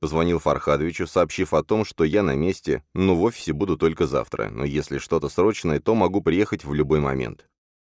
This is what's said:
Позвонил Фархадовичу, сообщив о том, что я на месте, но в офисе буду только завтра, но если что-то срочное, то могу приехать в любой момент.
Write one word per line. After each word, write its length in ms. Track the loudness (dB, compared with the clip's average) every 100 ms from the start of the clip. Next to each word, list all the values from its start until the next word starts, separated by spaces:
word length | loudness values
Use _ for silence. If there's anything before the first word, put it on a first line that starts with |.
Позвонил 400 | -4 0 2 2
Фархадовичу, 640 | 0 0 2 0 0 -4 -2
сообщив 480 | 0 0 0 0
о 80 | 0
том, 220 | 0 0
что 180 | -2 0
я 220 | 2 2
на 100 | 2
месте, 500 | 2 0 -2 -2 -4 -4
но 220 | 0 2
в 80 | 4
офисе 300 | 2 -2 -6
буду 240 | -2 -2 2
только 300 | 0 2 0
завтра, 440 | 0 -2 -4 -6
но 140 | -4
если 340 | -4 -2 -4 -6
что-то 300 | -2 -2 0
срочное, 500 | 0 2 2 0 0
то 160 | 2
могу 280 | 2 2 2
приехать 420 | 2 2 0 -4
в 100 | -4
любой 240 | -2 2 2
момент. 500 | 0 -2 -6 -10 _ _ _ _